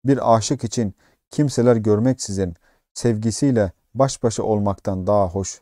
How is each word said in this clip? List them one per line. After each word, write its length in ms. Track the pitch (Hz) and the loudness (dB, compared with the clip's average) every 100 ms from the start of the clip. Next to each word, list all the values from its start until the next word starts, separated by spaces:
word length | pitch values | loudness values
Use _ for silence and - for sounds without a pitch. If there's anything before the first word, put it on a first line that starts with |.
| 123 | 0
Bir 300 | 135 - 113 | 0 4 2
aşık 280 | - 139 | 2 -4
için 300 | 113 - 107 - _ _ _ | -4 -4 -4 -6 _ _ _
kimseler 440 | - 147 127 120 117 | -2 -2 2 4 4
görmeksizin 800 | 107 104 123 127 - 98 92 85 _ _ _ | 2 2 2 -2 -4 -4 -4 -6 _ _ _
sevgisiyle 760 | - 120 110 110 - 143 120 95 - _ | -4 -2 0 -2 0 0 2 0 -4 _
baş 300 | 110 135 - | -2 -2 0
başa 200 | 120 107 | -4 -2
olmaktan 640 | 107 107 101 98 - 95 92 | 0 0 0 -4 -4 -4 0
daha 200 | 104 95 | 0 0
hoş 320 | 90 95 - | -2 -6 -10